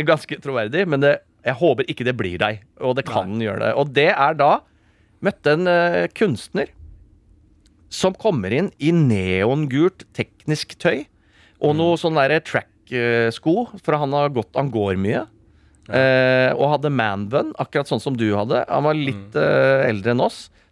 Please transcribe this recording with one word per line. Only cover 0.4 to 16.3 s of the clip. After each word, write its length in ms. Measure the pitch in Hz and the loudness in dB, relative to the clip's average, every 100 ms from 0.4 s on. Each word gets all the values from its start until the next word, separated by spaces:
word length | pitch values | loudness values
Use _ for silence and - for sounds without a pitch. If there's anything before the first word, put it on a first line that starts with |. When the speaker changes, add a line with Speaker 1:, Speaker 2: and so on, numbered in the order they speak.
Speaker 1:
troverdig, 460 | 143 127 107 160 185 | -6 -4 -2 -2 0
men 120 | 139 | 2
det, 200 | 143 143 _ _ | 2 2 _ _
jeg 100 | 123 | -6
håper 300 | 127 170 123 139 | 0 2 2 -2
ikke 180 | - | -4
det 120 | 120 120 | -4 -4
blir 200 | 95 87 | -4 -2
deg, 240 | 104 107 - - | -2 -4 -12 -6
og 160 | 127 127 | -4 -2
det 80 | 131 | -2
kan 320 | 110 95 113 | -4 -4 -4
Speaker 2:
Nei. 80 | 107 | -4
Speaker 1:
gjøre 140 | 107 | -2
det. 140 | 110 123 | -2 0
Og 160 | 143 | 0
det 140 | 143 147 | 2 2
er 240 | - 143 | 2 0
da, 260 | 151 143 202 - _ _ _ _ - | 2 2 2 -2 _ _ _ _ -6
møtte 300 | 190 - 147 | -4 -2 0
en, 140 | 156 180 | 2 2
eh, 400 | 175 175 175 170 | 2 2 0 -2
kunstner 580 | - 214 107 - 185 - - - - - _ _ _ _ _ _ _ - | 0 0 0 -4 -6 -6 -10 -20 -20 -20 _ _ _ _ _ _ _ -16
som 200 | - 190 | -2 -2
kommer 400 | 185 220 143 92 | 0 -2 0 0
inn 200 | 131 - - | -2 -2 -2
i 120 | 147 | 2
neongult 1080 | 170 135 101 92 92 107 143 147 135 180 - - | 4 4 2 0 0 0 0 -2 0 0 -2 -14
teknisk 640 | - - _ - 151 - - | -8 -8 _ -6 -4 -6 -4
tøy, 280 | 170 247 294 _ _ _ _ - | -2 -2 -6 _ _ _ _ -2
og 140 | 147 151 | 0 2
noe 180 | 170 165 | 2 2
Speaker 2:
Mm. 40 | |
Speaker 1:
sånn 160 | 165 156 | 0 2
der 220 | 135 156 | 2 0
track, 280 | - 117 - _ - | -2 -6 -6 _ -6
eh, 400 | 127 120 117 117 | -2 0 2 0
sko, 380 | - 160 202 240 202 | -2 -2 0 -2 -8
for 140 | - 151 | -2 -2
han 160 | 143 | 0
har 160 | 143 147 | 0 0
gått, 240 | 123 - 135 | -2 -4 -4
han 140 | 143 | -2
går 280 | 113 101 95 | 0 0 0
mye, 240 | 98 180 320 _ _ _ _ _ - | 0 -2 -6 _ _ _ _ _ -4
Speaker 2:
Ja. 60 | |
Speaker 1:
eh, 580 | 131 131 131 127 | 0 2 4 4